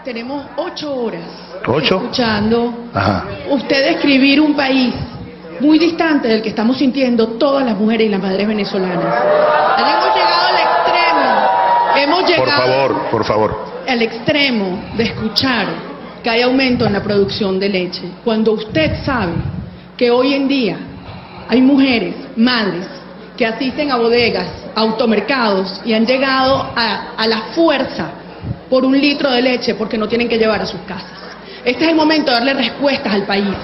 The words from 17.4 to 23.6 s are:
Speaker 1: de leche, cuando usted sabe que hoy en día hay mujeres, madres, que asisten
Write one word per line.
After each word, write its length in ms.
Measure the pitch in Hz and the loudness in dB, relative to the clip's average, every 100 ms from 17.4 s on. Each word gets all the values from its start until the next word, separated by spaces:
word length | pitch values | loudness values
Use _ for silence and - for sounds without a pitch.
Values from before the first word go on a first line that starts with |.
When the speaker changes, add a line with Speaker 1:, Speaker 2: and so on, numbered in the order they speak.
| 202 190 | -2 0
Speaker 1:
de 100 | 196 | 0
leche, 340 | 190 180 - 175 175 | -2 -4 -6 -12 -6
cuando 300 | - 220 220 | -2 2 2
usted 500 | 214 - 311 302 - | 0 -2 0 0 -2
sabe 300 | - 254 185 165 - - - - - - | -2 -2 -2 -2 -4 -8 -10 -16 -20 0
que 140 | 240 | 2
hoy 220 | 240 269 | 4 2
en 140 | 277 269 | 2 0
día 300 | 277 220 - - - - - - - - | 0 0 -4 -10 -14 -14 -16 -16 -16 0
hay 140 | 233 | 4
mujeres, 540 | 262 285 269 233 175 - - - | 6 6 4 2 -2 -6 -10 0
madres, 520 | 240 240 202 170 190 - - - - - | 2 2 0 -2 -6 -12 -16 -18 -18 -2
que 80 | 226 | -2
asisten 460 | 220 | 0